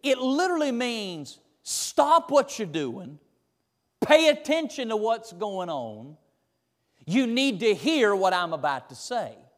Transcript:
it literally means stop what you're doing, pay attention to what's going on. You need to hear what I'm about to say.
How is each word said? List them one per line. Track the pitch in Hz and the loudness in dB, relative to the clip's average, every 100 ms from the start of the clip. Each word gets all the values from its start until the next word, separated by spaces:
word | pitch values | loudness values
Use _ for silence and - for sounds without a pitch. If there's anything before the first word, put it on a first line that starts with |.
it | 277 254 | 2 2
literally | 254 277 370 339 294 | 2 2 2 2 0
means | 240 247 233 196 165 139 - _ _ | 0 -2 -4 -6 -8 -12 -16 _ _
stop | - - - - 285 330 330 | -8 -6 -4 0 4 4 4
what | 285 277 - | 2 2 -6
you're | 202 | -6
doing, | 151 139 113 - 147 _ _ _ _ _ _ _ _ | -4 -6 -6 -14 -18 _ _ _ _ _ _ _ _
pay | - 302 320 | 4 6 6
attention | 302 285 311 311 - 240 | 2 0 -2 -2 -6 -4
to | 214 | -2
what's | 220 226 220 | 0 -2 -6
going | 175 208 190 175 | -10 -8 -6 -6
on. | 147 117 107 127 156 _ _ _ _ _ _ _ _ | -6 -8 -12 -16 -20 _ _ _ _ _ _ _ _
You | - 208 247 | -2 0 2
need | 233 277 196 | 2 0 2
to | 220 | 0
hear | 180 190 320 214 196 | 2 0 2 2 4
what | 190 | 2
I'm | 180 175 | 2 -2
about | 160 147 135 - | -2 -2 -4 -8
to | |
say. | 123 - 240 147 113 _ | -18 -8 -6 -6 -12 _